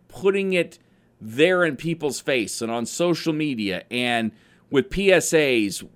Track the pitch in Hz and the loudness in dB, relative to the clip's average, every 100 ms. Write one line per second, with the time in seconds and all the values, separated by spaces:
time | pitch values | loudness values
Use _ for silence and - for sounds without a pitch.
0 | _ - 190 196 190 180 170 - _ _ | _ -2 0 2 0 0 -2 -6 _ _
1 | _ _ 110 117 170 180 170 131 165 165 | _ _ -8 2 4 4 0 -2 -6 -4
2 | 151 120 - 131 98 - 113 117 117 - | -4 -4 -2 -2 -2 -6 -4 -4 -4 -2
3 | 175 165 165 151 151 120 101 87 - 120 | 0 0 -2 -2 -2 -2 -2 -4 -4 -4
4 | 123 117 110 - _ _ - 139 - 185 | 0 0 -2 -6 _ _ -2 0 0 0
5 | 196 175 - 165 143 120 101 - 92 | 4 4 4 2 4 2 0 -4 -14